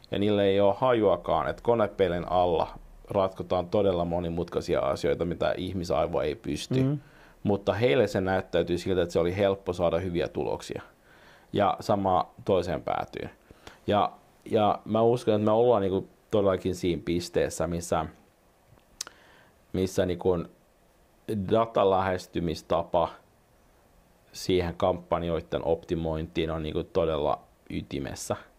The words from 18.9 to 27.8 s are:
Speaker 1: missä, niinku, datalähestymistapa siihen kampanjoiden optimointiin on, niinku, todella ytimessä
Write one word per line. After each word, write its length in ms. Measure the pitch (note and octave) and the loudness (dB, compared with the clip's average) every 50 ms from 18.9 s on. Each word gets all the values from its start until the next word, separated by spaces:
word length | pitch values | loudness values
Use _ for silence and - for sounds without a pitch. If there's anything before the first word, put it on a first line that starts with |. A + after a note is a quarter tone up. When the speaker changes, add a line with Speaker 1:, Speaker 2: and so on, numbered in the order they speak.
| _ - - - - - - - - - _ _ _ _ _ _ - | _ -16 -16 -16 -18 -20 -20 -20 -20 -20 _ _ _ _ _ _ -4
Speaker 1:
missä, 340 | F#2 F#2+ F#2 - - F#2+ | -2 -2 0 0 0 0
niinku, 320 | F#2 F2+ F2 - F#2+ F2+ F2 D#2 - - _ _ _ _ _ _ _ _ _ _ _ _ _ _ - A2+ G#2 F#2+ F2+ | 0 -2 0 2 2 2 2 0 -6 -12 _ _ _ _ _ _ _ _ _ _ _ _ _ _ -6 -6 -4 -2 0
datalähestymistapa 1600 | G2+ A2+ A2+ A2+ - - G2 G2 F#2+ F#2 F#2+ F#2+ F#2 F#2+ - - - F2+ E2+ E2+ D#2 - - - F2+ E2+ E2 - - F2 D#2+ D#2+ - - - _ _ _ _ _ _ _ _ _ _ _ _ _ _ _ _ _ _ _ _ _ - | 2 2 2 2 2 2 4 4 4 4 2 0 -2 -2 -6 -6 -6 -4 -2 -2 -4 -6 -4 -2 0 0 0 0 0 0 0 0 -2 -8 -20 _ _ _ _ _ _ _ _ _ _ _ _ _ _ _ _ _ _ _ _ _ -16
siihen 420 | - - - F#2+ F2+ F2 E2+ E2 | -8 -2 0 2 2 2 0 -2
kampanjoiden 840 | - - F#2 F2+ F2 - - F2 E2 E2+ E2+ E2+ D#2+ D#2+ - - C#2+ - | -2 0 0 0 -2 -4 -4 -4 -2 -2 -2 -4 -4 -4 -4 -6 -4 -2
optimointiin 840 | - E2 E2 - - F2 E2 E2 D#2+ D#2 D#2 E2 E2+ - - D#2+ D#2+ | -2 -2 -2 -2 -4 -6 -4 -2 -4 -4 -4 -6 -6 -4 -4 -4 -2
on, 120 | D#2+ D#2+ D#2 | -4 -6 -6
niinku, 220 | D#2 D#2 F#2 D#2+ | -6 -4 -6 -6
todella 540 | - - F#2+ F2 D#2+ D#2 D2 D2 D2 A#1 - - - _ _ _ - | -4 -2 -2 0 0 0 0 0 -2 -2 -4 -6 -12 _ _ _ -10
ytimessä 640 | - E2+ | -10 -10